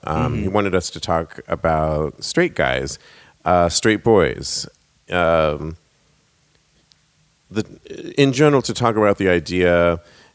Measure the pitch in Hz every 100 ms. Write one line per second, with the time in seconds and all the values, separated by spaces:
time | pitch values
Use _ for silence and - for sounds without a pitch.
0 | - 78 - 117 98 101 101 90 - -
1 | - 82 82 - - 85 82 78 78 76
2 | 78 - - - 175 - 67 64 67 -
3 | - - - _ 85 87 87 - 110 107
4 | 117 107 71 - 71 - - _ _ _
5 | - 90 82 82 78 73 78 85 _ _
6 | _ _ _ _ _ _ _ _ _ _
7 | _ _ _ _ - 104 - - - -
8 | - - 139 127 151 143 120 110 120 107
9 | 104 101 95 87 78 90 90 87 87 85
10 | - - _